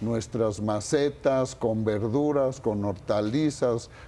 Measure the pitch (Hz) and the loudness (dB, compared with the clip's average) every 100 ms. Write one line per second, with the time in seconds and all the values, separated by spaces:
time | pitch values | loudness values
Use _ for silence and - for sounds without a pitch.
0 | 110 113 110 117 110 101 107 104 - 151 | -2 -2 -2 0 0 0 -2 -2 0 2
1 | 143 143 143 131 127 - 120 110 110 107 | 2 2 2 2 0 0 0 0 0 0
2 | 110 123 147 143 131 127 117 104 104 98 | 0 2 2 2 0 0 -2 -2 -2 -4
3 | - 107 107 135 156 139 127 117 - - | 0 0 2 2 0 2 0 0 -4 -16